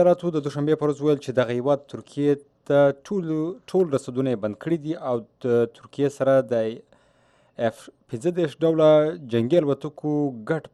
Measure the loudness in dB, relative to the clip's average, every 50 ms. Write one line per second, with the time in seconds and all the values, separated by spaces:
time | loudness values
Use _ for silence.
0 | 6 6 4 2 0 -4 -4 -4 -4 -4 -4 -2 0 0 0 0 0 -2 -2 0
1 | 0 0 0 0 -2 -2 0 0 0 0 -2 -2 0 0 0 -2 -4 -8 -16 -16
2 | -16 -10 -6 -2 0 0 0 0 -4 _ _ _ _ 0 2 4 4 4 2 -2
3 | -6 -6 -6 -4 -4 -4 -4 -4 -4 -6 -8 -10 _ -2 0 0 2 2 0 -2
4 | -4 -4 -4 -2 -2 -2 -2 -2 -4 -6 -6 -6 -4 -4 -4 -4 -4 -6 -8 -6
5 | -4 -4 -4 -4 -6 -10 _ _ -2 0 2 2 0 0 -4 -12 -20 -12 -4 -2
6 | -2 -2 -2 -2 0 2 2 2 2 0 -2 -2 -2 -4 -6 -10 -14 _ _ _
7 | _ _ _ _ _ _ _ _ _ _ _ -4 -4 -4 -4 -6 -12 -20 -20 _
8 | _ _ -10 -6 -4 -4 -2 -2 -2 -4 -2 -2 0 0 2 4 6 6 6 6
9 | 4 2 -2 -8 -6 -2 -2 0 0 2 2 2 2 2 -2 -4 -6 -10 -12 -8
10 | -6 -4 -2 -2 -2 -2 -4 -6 -6 -6 -6 -6 -8 -10